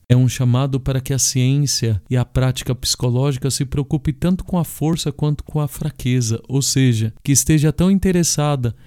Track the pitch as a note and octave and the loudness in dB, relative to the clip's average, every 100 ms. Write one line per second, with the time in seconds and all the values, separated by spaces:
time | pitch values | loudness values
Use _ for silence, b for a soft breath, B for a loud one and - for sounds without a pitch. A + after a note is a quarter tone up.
0 | - B2 B2+ - B2+ B2 C#3 C3 C3 C3+ | 2 2 2 0 0 0 0 -2 -2 -4
1 | C3 C3+ - C3 B2+ C#3 C#3+ - A2+ G2+ | -2 -2 -2 0 0 2 0 -2 -2 -2
2 | - B2+ A#2+ - B2+ - - B2 - - | -2 -2 -2 0 0 -2 -4 -6 -4 -2
3 | B2+ B2 C#3+ C3 C3+ - C3 C#3+ C#3 D#3 | 0 0 0 -2 -4 -4 -4 -4 -2 -2
4 | D#3+ B2+ E3+ F#3 - F3+ D#3 - D3+ E3 | -2 -2 0 -2 -2 -4 -4 -2 -2 -2
5 | D#3 - D3 D3+ - D3+ D3 - - - | -4 -2 -2 -2 -4 -4 -4 -6 -8 -4
6 | B2+ B2+ A2+ A#2 - C3+ C3+ C3+ C3 A2+ | 0 0 0 -2 -2 -2 0 2 4 2
7 | A2 - - C3+ - D#3 D3+ D3 F3+ G3 | 0 -4 0 2 4 4 4 4 4 4
8 | F#3+ F3+ D#3+ - D3 C#3+ A#2+ - | 4 2 2 0 0 0 -2 -4